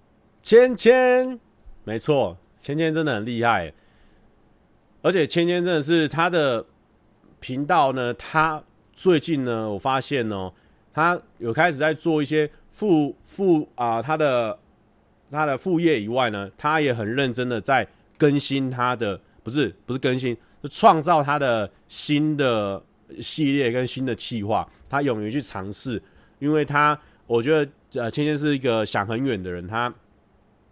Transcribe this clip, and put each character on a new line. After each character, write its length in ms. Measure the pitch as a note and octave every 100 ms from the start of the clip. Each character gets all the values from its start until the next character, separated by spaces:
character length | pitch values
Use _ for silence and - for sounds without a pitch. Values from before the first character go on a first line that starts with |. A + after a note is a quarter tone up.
| _ _ _ _
芊 340 | - A3+ B3+ A3+
芊， 640 | A3+ B3+ B3+ B3+ B3+ B3 _ _ - -
没 140 | - A2+
错， 380 | - C#3+ G#2 G2+ _ _
芊 180 | - D3
芊 160 | E3
真 140 | D#3+ D#3
的 80 |
很 100 | A2
厉 180 | A2 A#2
害， 300 | A#2 G#2 D#2+ - _ _ _ _ _ _ _ _ _ _ _ _
而 100 | D#3
且 160 | F#3 D3
芊 200 | E3+ E3+
芊 180 | F3+
真 120 | F3 E3
的 60 |
是 240 | C#3+ E3+ D3+
她 220 | C#3 F3
的 380 | E3+ C#3+ A2+ - _ _ _ _ _ _ _
频 260 | - C3
道 280 | D3 F3 C3+
呢， 200 | C3 A#2+
她 500 | A#2 - D#3 D#3+ D#3 - _ _
最 260 | - F#3+ E3
近 260 | E3 D3 B2
呢， 240 | A2+ A2
我 80 | G2
发 200 | C3 C3
现 300 | - C#3 A2+
哦， 220 | G2 F#2 - _ _ _
她 260 | - E3 F3+ - -
有 160 | A#2
开 180 | D3+ F3
始 60 | C#3
在 160 | D#3
做 260 | D#3 E3 D#3
一 20 |
些 260 | C3+ D#3 D3+ - _
副-， 420 | - G#3 D#3+ C#3+ -
副-， 460 | - - F#3+ D#3 D3+ -
啊， 240 | A#2+ A2+
她 140 | B2 D#3+
的， 420 | D3+ B2 A2 - _ _ _ _ _ _ _
她 140 | D3
的 120 | D3+ C3
副 220 | F#3+ E3
业 220 | E3+ C3
以 80 | G#2
外 220 | B2 B2
呢， 200 | G#2 G2 -
她 240 | D3 D#3
也 120 | C#3+
很 140 | A#2 G#2+
认 260 | B2+ C3+
真 140 | A#2+ B2+
的 120 | A#2
在 260 | A#2 C3 G2+ _ _ -
更 220 | D3 C#3+
新 300 | - C#3 C3
她 260 | B2+ B2 B2
的， 240 | G#2+ F#2 - _
不 60 | -
是， 180 | C#3 A2+ - -
不 60 |
是 60 | B2+
更 200 | C3 B2+
新， 180 | B2+ A#2 _ _
是 60 | D3
创 320 | - G#3 E3
造 200 | D3+ D#3+
她 160 | C#3+ D3
的 320 | C#3 A2+ G2+ - _
新 500 | - - D3 D3+ D3
的 460 | C3 A2 G2+ F#2+ - _ - C#2
系 320 | A2+ - C#3+
列 180 | C#3+ B2
跟 160 | B2 B2+
新 180 | C3
的 120 | C3 A2
企 260 | - A#2
划， 260 | G2+ G#2 E2 - -
她 140 | C3+
勇 200 | C#3+ A2
于 80 | G#2
去 100 | C3+
尝 300 | B2 G2+ F#2+
试， 300 | G#2 C3 G#2+ - _ _ _
因 120 | C#3+
为 140 | D3+
她， 340 | D3 D3 D3 D3 - _ -
我 160 | A#2
觉 100 | B2
得， 200 | D#3 C#3+ - _ C3
呃， 100 | A#2
芊 140 | D3+
芊 120 | D3 D3
是 200 | D3 C#3
一 20 |
个 260 | C3 A2+
想 220 | G#2+ A#2+ G2+
很 160 | A2+
远 160 | C#3 G#2
的 100 | F#2
人， 180 | F2 F#2
她 240 | A2+ B2 - _ _ _ _ _ _ _